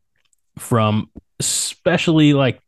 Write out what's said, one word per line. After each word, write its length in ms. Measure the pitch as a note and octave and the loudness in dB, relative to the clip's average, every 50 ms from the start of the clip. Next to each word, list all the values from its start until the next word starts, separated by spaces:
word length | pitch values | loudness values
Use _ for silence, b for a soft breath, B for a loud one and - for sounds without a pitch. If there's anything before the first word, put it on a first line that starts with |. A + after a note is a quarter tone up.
| _ _ _ _ _ _ _ _ _ _ _ - | _ _ _ _ _ _ _ _ _ _ _ -16
from 520 | - - B2 A2+ A2 G#2+ G#2+ G#2+ - - _ - - _ _ - | -6 -2 0 0 2 2 0 -2 -4 -8 _ -20 -20 _ _ -8
especially, 960 | - - - - - - - - - F3 E3 E3+ - F3 D#3+ D#3+ D3+ D3 C#3+ | -6 -6 -4 -6 -6 -8 -10 -6 -2 -2 -2 0 0 0 2 4 4 4 4
like, 280 | C#3 C3+ B2 - - _ | 2 2 0 -2 -4 _